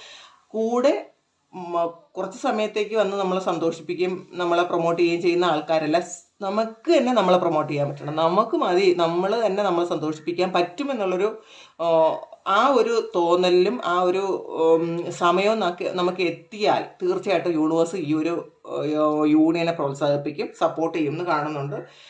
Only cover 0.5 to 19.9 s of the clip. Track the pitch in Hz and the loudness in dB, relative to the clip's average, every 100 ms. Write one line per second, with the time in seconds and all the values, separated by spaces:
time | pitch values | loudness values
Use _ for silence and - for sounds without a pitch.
0.5 | 214 226 240 262 392 - _ _ _ _ | -4 -2 2 2 0 -4 _ _ _ _
1.5 | 180 175 170 170 - _ - 190 - 269 | -14 -6 -2 -2 -4 _ -8 -8 -4 -4
2.5 | 214 214 214 202 220 196 202 185 185 185 | -2 -2 -2 -2 0 0 0 0 0 -2
3.5 | 165 165 165 - 165 180 180 - - 170 | -2 -2 -4 -6 -4 -2 -4 -8 -6 0
4.5 | 175 180 175 165 170 170 170 180 175 180 | 2 2 0 0 2 2 2 2 2 2
5.5 | 156 156 160 156 165 180 - - _ 196 | 0 0 0 2 0 -2 -10 -18 _ -4
6.5 | 208 226 - - 320 247 240 180 180 180 | -2 -2 -4 2 4 4 2 4 4 2
7.5 | 156 143 147 143 - 143 156 165 190 226 | 0 0 -2 -2 -4 -6 0 2 2 2
8.5 | 320 233 175 196 175 170 175 190 226 220 | 0 2 4 4 4 2 0 0 0 0
9.5 | 190 202 170 175 170 151 156 - 170 185 | 0 0 0 -2 -2 -4 -6 -6 -2 0
10.5 | 180 175 - 285 254 190 180 208 220 - | 0 -2 -4 -6 -2 -2 0 -2 -4 -14
11.5 | - - - 170 165 160 - - - - | -20 -20 -6 2 4 4 0 -8 -10 0
12.5 | 196 262 262 226 233 - 180 170 180 180 | 2 4 4 2 0 0 0 2 4 4
13.5 | 180 190 240 - 180 180 190 196 160 - | 4 4 0 -2 0 2 0 -2 -4 -6
14.5 | - 165 165 170 170 170 143 175 180 202 | 0 4 4 2 -4 -8 -2 0 2 0
15.5 | 220 180 180 185 185 180 185 175 151 - | 0 -2 -4 -4 -2 -2 -2 -4 -4 -12
16.5 | 214 202 131 - - 180 185 190 175 175 | -4 0 0 -2 -4 -4 -2 0 0 0
17.5 | 160 156 165 165 196 147 156 156 170 - | 0 2 2 0 -2 -2 -2 -2 -4 -8
18.5 | _ - 139 147 151 151 151 151 151 160 | _ -10 -6 -4 0 0 2 2 4 4
19.5 | 170 170 165 143 | 2 0 -2 -4